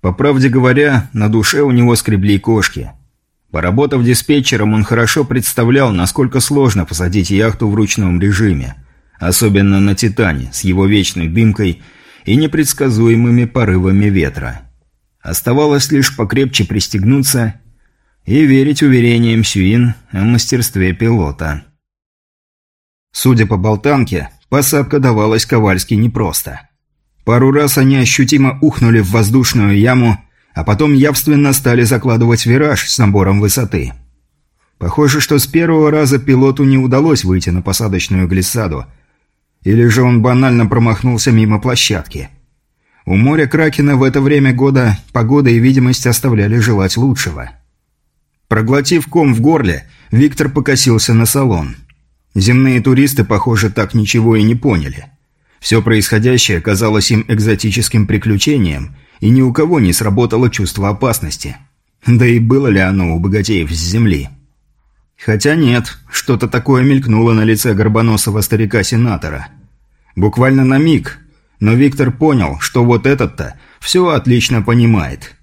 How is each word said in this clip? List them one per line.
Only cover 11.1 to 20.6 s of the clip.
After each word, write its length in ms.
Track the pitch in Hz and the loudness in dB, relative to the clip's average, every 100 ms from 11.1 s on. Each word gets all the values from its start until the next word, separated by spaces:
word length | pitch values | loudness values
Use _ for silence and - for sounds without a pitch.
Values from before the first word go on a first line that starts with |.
| - 82 | -4 -4
дымкой 560 | 85 113 101 101 82 - _ _ - | 0 0 2 -2 -4 -12 _ _ -16
и 120 | - 117 | -2 0
непредсказуемыми 1080 | 156 156 147 - 135 110 117 117 120 120 120 | 0 -2 -4 -2 -2 2 2 2 2 2 0
порывами 600 | 131 110 92 92 95 104 | -2 0 0 2 2 2
ветра. 540 | 98 71 67 65 57 - _ _ _ _ _ | 0 -2 -4 -12 -12 -18 _ _ _ _ _
Оставалось 680 | - 82 - 131 151 143 139 | -10 -8 -2 0 2 0 0
лишь 240 | 147 135 | 0 -2
покрепче 500 | - 104 123 135 - 95 | -4 -4 -2 -2 -2 -2
пристегнуться 960 | 104 - 104 98 139 139 131 113 - _ _ _ _ _ _ - | -2 -4 -2 0 2 0 -2 -4 -6 _ _ _ _ _ _ -2
и 200 | 123 151 | 2 4
верить 380 | 135 135 139 | 4 2 2
уверениям 580 | 147 127 120 117 117 113 | 2 4 2 2 2 0
Сюин 520 | 110 101 95 113 123 113 _ | 0 0 2 2 0 -2 _
о 100 | 95 | -4
мастерстве 680 | 104 120 - 127 | 0 0 0 -4